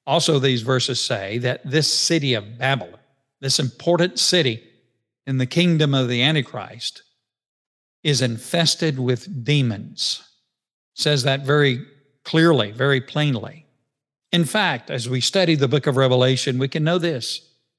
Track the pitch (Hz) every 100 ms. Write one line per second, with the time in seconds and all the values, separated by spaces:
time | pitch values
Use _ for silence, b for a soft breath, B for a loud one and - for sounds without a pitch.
0 | - 156 170 147 135 123 113 127 123 120
1 | - 113 98 113 123 135 - 147 147 -
2 | - 165 139 117 101 117 131 135 - -
3 | _ _ _ _ 135 131 139 - - 175
4 | 185 - - 180 135 113 - _ _ _
5 | _ _ - 131 127 165 180 165 151 139
6 | 127 120 131 156 127 123 - 117 - -
7 | _ _ _ _ _ _ _ _ _ _
8 | 151 135 127 110 - 170 165 - 160 131
9 | 123 123 - 156 117 147 123 98 80 -
10 | - - - _ _ _ _ _ _ -
11 | 151 147 127 135 139 147 143 123 - _
12 | _ _ - 160 165 143 104 113 135 135
13 | 120 151 147 120 104 - _ _ _ _
14 | _ _ _ 175 165 214 190 127 - 139
15 | 117 127 - 196 175 160 135 147 147 131
16 | 135 127 127 131 - 127 135 165 156 180
17 | 170 135 - - - _ _